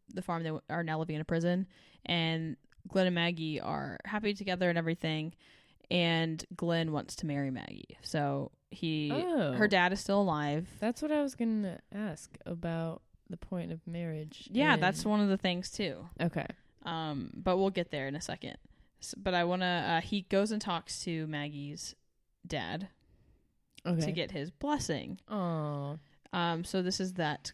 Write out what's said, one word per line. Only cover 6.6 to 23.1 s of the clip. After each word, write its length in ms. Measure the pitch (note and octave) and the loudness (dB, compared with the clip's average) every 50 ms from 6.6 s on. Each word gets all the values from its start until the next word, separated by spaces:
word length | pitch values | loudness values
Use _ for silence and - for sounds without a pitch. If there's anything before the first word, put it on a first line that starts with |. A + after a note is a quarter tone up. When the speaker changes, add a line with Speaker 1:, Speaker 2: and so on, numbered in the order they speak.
| E3+ E3+ E3+ E3 E3 D#3+ D3+ | 0 2 2 2 2 2 0
Speaker 1:
wants 240 | D3 - - - | -2 -4 -6 -6
to 100 | - - | -4 -2
marry 240 | D#3 C#3+ C#3 C#3 C3+ | -2 0 0 0 -2
Maggie. 480 | C3 A#2 - - - G1+ - - - - - | -2 -4 -6 -10 -12 -14 -14 -16 -16 -14 -8
So 500 | - - D#3 C#3+ C#3 C#3 C#3 C3+ - - _ _ - | -4 0 0 2 2 0 0 -2 -6 -8 _ _ -18
he, 400 | - - F3+ E3 D#3+ D#3 D3+ D3 - | -8 -4 -2 0 0 0 0 0 0
Speaker 2:
Oh. 400 | - F4+ F4+ E4 C#4 F#3 D3 E3+ | 0 0 2 2 2 2 2 4
Speaker 1:
her 120 | G3 G#3+ | 4 4
dad 260 | G#3 G3 F#3 F3 F3+ F#3+ | 6 6 6 6 4 4
is 60 | G3 | 2
still 220 | - - G3 G3+ | 0 2 4 4
alive. 480 | G3+ F#3 D#3 D3+ D3 D3 D3 D#3 F3+ - - - | 4 4 4 2 2 0 0 0 -2 -4 -6 -4
Speaker 2:
That's 240 | G#3+ A3+ B3 - D4+ | -2 -2 -2 -2 0
what 80 | D4+ | 0
I 100 | D4+ D4 C#4+ | 2 2 2
was 120 | C#4 - | 0 0
gonna 460 | - A#3 A3+ A3 G#3+ G#3 F#3 - - - _ - | -2 0 0 2 0 0 -2 -4 -8 -12 _ -8
ask 440 | G3+ G#3+ G3 D#3 - - - - - - | -6 -4 -4 -6 -8 -10 -16 -18 -12 -8
about 560 | - F3 E3+ E3+ E3+ E3 E3 E3 E3 E3 - - _ _ - _ - | -8 -6 -4 -2 -2 -2 -2 -2 -2 -4 -8 -12 _ _ -20 _ -14
the 80 | F3+ | -14
point 340 | - - - F#3 F3 E3 E3+ E3 | -12 -10 -6 -6 -4 -4 -4 -6
of 120 | D#3+ - | -8 -8
marriage 640 | E3+ E3+ E3+ E3+ E3 D#3 D#3 D#3 D3+ - - - - F#3 | -8 -6 -4 -4 -4 -4 -6 -8 -10 -12 -14 -10 -2 2
Speaker 1:
Yeah, 220 | A#3+ D4 D4+ C4 | 4 6 6 6
Speaker 2:
and 80 | D#3 E3+ | 6 6
Speaker 1:
that's 220 | F#3 F#3+ - - | 4 4 4 2
one 160 | G#3+ G#3 G#3 | 4 4 6
of 80 | G#3 G3 | 6 6
the 80 | F#3+ | 4
things 340 | F#3+ - F#3 F3 F3 F3+ - | 4 2 2 0 0 -2 -6
too. 380 | - - G#3 D#3+ C3 E2+ E3+ E3+ - - | -4 -2 -2 -2 -2 -4 -8 -10 -4 -2
Speaker 2:
Okay. 260 | E3 E3+ - D#3+ - - - - _ _ _ _ - | 0 0 0 0 -4 -4 -6 -12 _ _ _ _ -8
Speaker 1:
Um, 460 | F3 E3 D#3+ D#3+ D#3 D3 C3+ F2+ - - | -6 -4 -4 -4 -4 -4 -4 -6 -6 -8
but 220 | - F3+ F#3 F3+ F#3 | -2 0 2 4 4
we'll 120 | G3 G3 | 4 2
get 200 | F#3 F#3+ E3+ - | 2 0 -2 -2
there 160 | - C#3+ C3 | -4 -4 -4
in 80 | C3+ C#3 | -4 -4
a 60 | D#3+ | -6
second. 360 | - - - - - - - - - - - - - _ _ _ - | -6 -6 -8 -8 -8 -10 -12 -12 -16 -20 -20 -20 -20 _ _ _ -14
S-, 120 | - - | -14 -10
but 180 | - G3 F#3+ F3+ | -6 -2 0 2
I 80 | F3 F3 | 4 4
wanna, 540 | F3 F3+ F#3 F#3 F3+ F3+ E3+ - - E3+ E3 | 2 2 2 2 2 2 2 2 2 2 2
uh, 80 | - | 2
he 160 | - G#3+ G3+ F3+ | 0 -2 -2 0
goes 300 | - G3+ G3 G3+ G#3+ A3+ | 2 4 4 4 4 2
and 100 | G#3+ - | -2 -2
talks 400 | G3+ F3 E3 - - - - - | -2 -2 -2 -2 -6 -10 -8 -4
to 220 | F3+ E3 D#3+ D#3 | -4 -2 -2 -2
Maggie's 680 | D#3 D3+ D3 D3 D3 D3 C#3+ C#3+ C#3+ D3 - - - - _ _ _ _ _ _ _ _ _ - | -2 -4 -4 -4 -4 -6 -8 -8 -8 -10 -10 -10 -12 -12 _ _ _ _ _ _ _ _ _ -10
dad 420 | F3 E3 C#3 G2 E2 A#2 E3 G3 F#3 - _ _ _ | -6 -4 -4 -2 -2 -4 -6 -6 -10 -14 _ _ _